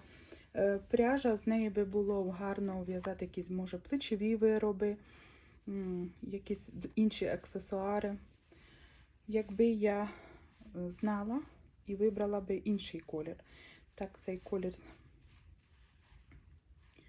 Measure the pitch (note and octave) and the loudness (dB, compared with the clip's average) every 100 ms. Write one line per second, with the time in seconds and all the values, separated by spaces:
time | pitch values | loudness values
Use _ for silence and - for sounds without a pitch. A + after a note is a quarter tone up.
0 | - - - - - - G3 G3+ - A#3 | -10 -20 -20 -20 -6 2 2 2 2 4
1 | A#3+ C4+ B3+ G#3+ A3 A3+ A3 G3+ G3 G#3 | 6 4 4 2 2 2 2 2 2 2
2 | G3+ G3+ F#3 F3+ G3 G3+ G3 F#3 F3+ F#3 | 2 2 0 -2 -4 -2 -2 -2 -4 -4
3 | F#3+ F#3 F3+ F#3 F3+ F#3 F#3 F3+ - C#4+ | -4 -4 -6 -6 -4 -4 -4 -6 -4 -4
4 | - G#3 G#3+ A3+ A3 G#3+ G#3+ G3 G#3 G#3 | 0 0 2 4 4 6 2 2 0 -2
5 | - - - - - - - G3 F#3 F3+ | -10 -20 -20 -20 -20 -16 -8 -4 -4 -4
6 | F3 - G3 G3 - G3+ - F3+ - - | -6 -8 -8 -6 -4 -6 -6 -10 -4 2
7 | G#3+ - F3 F3 - F#3+ - G3 G3 G#3 | 2 2 -2 -2 -4 -8 -4 -4 0 0
8 | G3+ G3+ - - _ - - - - - | 0 -4 -10 -20 _ -20 -20 -20 -20 -20
9 | - _ - G#3+ G3+ G3 A#3 A3 G#3 G3+ | -20 _ -2 0 2 4 6 6 4 2
10 | G#3 - - - - - - F3 F3+ F3+ | -2 -8 -18 -20 -20 -20 -12 -8 -8 -2
11 | G#3+ G3+ G#3+ C4 - - - - - G3 | -2 -2 -2 -4 -6 -14 -20 -14 -6 0
12 | A3 G3+ G3+ G#3 F#3+ F#3+ G#3+ G3+ - E3 | 2 2 0 0 -2 -2 0 -2 -2 -10
13 | - D#3 D#3+ - - - - - - - | -6 -6 -6 -10 -16 -20 -20 -20 -16 -10
14 | F#3+ - - F#3 - F#3+ F#3 - - - | -10 -8 -8 -8 -4 -2 -2 -6 -14 -20
15 | - - - - - - _ - - _ | -20 -20 -20 -20 -20 -20 _ -20 -20 _
16 | _ - - - - - - - - - | _ -20 -20 -20 -20 -20 -20 -20 -20 -20